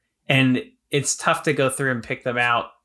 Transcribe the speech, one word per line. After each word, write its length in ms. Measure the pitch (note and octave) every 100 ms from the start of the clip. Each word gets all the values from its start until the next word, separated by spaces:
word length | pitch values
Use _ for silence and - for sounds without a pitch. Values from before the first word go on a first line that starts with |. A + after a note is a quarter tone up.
| _ _ -
and 340 | C3+ C3 B2+ - _ -
it's 260 | D3 C3 -
tough 260 | F3 D#3+
to 80 | E3
go 160 | C#3 C3
through 200 | - C3+
and 100 | A#2+
pick 200 | - C3
them 140 | B2+ A#2+
out 280 | A#2+ A#2 - _